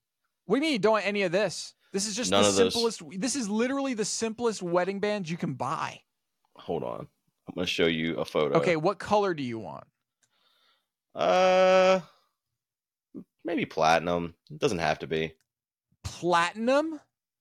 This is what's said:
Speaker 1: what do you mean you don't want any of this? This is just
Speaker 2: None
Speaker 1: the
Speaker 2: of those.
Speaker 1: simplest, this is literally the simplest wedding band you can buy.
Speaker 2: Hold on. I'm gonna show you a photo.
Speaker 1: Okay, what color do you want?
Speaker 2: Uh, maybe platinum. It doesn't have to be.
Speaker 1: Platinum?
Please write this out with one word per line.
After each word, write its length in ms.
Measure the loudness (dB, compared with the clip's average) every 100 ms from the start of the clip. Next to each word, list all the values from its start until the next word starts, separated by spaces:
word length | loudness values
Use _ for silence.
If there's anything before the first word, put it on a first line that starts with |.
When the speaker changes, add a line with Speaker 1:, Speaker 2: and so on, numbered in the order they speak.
| _ _ _ _ -2
Speaker 1:
what 100 | 0
do 0 |
you 40 |
mean 120 | 0
you 60 | 2
don't 140 | 2
want 140 | 2 0
any 160 | 0
of 80 | 0
this? 420 | 0 0 -4 -12 -16 _
This 160 | -6 -4
is 80 | -4
just 140 | 2
Speaker 2:
None 120 | 6
Speaker 1:
the 60 | 6
Speaker 2:
of 60 | 6
those. 180 | 4
Speaker 1:
simplest, 460 | 2 -2 -4 -12 -6
this 160 | -4 -4
is 140 | -2
literally 440 | 0 0 -2 -2 -2
the 100 | -4
simplest 560 | -4 -6 -2 -2 -2
wedding 380 | 0 0 0 -2
band 280 | -2 -2 -4
you 100 | -6
can 180 | -4 -4
buy. 460 | -4 -4 -6 -8 _ _ _ _ _ -16
Speaker 2:
Hold 280 | -6 -6
on. 240 | -4 -8 -12 _ _ _ -12
I'm 80 | -6
gonna 100 | -4
show 200 | 2 2
you 280 | 2 -2 -4
a 80 | -2
photo. 320 | 0 2 2
Speaker 1:
Okay, 160 | 2 0
what 220 | -2 -4
color 340 | -2 0 0
do 80 | -4
you 140 | -6 -8
want? 260 | -10 -14 -18 _ _ _ _ _ _ _ _ _ _ _ _
Speaker 2:
Uh, 840 | -2 2 4 4 6 6 6 6 4 0 _ _ _ _ _ _ _ _ _ _ -20 -20 _
maybe 220 | -4 -4 -2
platinum. 720 | 2 4 4 2 -2 -4 -10 -18
It 100 | -2
doesn't 180 | -2 0
have 200 | 0 -2
to 80 | -2
be. 260 | -4 -4 -8 _ _ _ _ _ _
Speaker 1:
Platinum? 960 | -16 -6 0 2 2 -2 0 0 0 -6 _ _ _ _